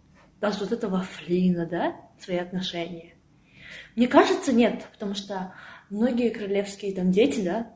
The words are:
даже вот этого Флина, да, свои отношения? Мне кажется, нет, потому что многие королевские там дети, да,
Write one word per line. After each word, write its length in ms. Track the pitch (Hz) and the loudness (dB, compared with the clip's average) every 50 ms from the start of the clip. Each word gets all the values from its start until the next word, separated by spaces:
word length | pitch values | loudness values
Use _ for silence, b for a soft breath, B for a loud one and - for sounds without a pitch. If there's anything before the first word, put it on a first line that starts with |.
| _ _ _ _ _ _ _ _ | _ _ _ _ _ _ _ _
даже 200 | 202 208 202 - | -4 -4 -2 -4
вот 120 | 202 190 | -4 -4
этого 300 | 233 233 233 196 185 185 | -4 -4 -2 -2 -2 -2
Флина, 640 | 185 - - - - 175 175 180 185 180 175 170 170 | -2 -4 -8 -12 -6 -2 0 2 4 4 2 2 0
да, 300 | 165 175 180 262 339 - - - - _ _ | -2 -2 -2 -2 -2 -4 -6 -14 -20 _ _
свои 180 | - - 180 175 | -10 -6 -6 -4
отношения? 800 | 175 180 190 185 185 - 175 170 165 175 175 165 - - - _ _ _ _ b b b b b b b b b b b b | -4 -6 -6 -6 -6 -6 -6 -6 -8 -8 -10 -12 -16 -18 -20 _ _ _ _ b b b b b b b b b b b b
Мне 120 | 226 240 240 | 0 2 6
кажется, 460 | - 320 381 - 381 - - 285 233 | 8 8 8 8 4 0 0 2 4
нет, 340 | 233 240 196 - - - - - | 4 4 4 2 -2 -8 -14 -12
потому 220 | _ 214 196 202 | _ -8 -6 -6
что 380 | 196 - - 202 185 185 b b b b b b b b _ | -8 -8 -8 -8 -8 -8 b b b b b b b b _
многие 400 | 196 208 233 262 240 233 247 220 | -2 0 0 0 2 2 0 0
королевские 640 | 220 - 208 190 202 202 196 - - - 208 196 190 | 0 -2 -4 -2 -2 -2 -2 -2 -6 -6 -6 -6 -4
там 180 | 190 180 185 | 0 2 2
дети, 300 | 180 202 247 285 - 240 | 4 6 4 4 4 0
да, 320 | 190 170 190 233 233 - - | 0 0 -2 -2 -4 -6 -10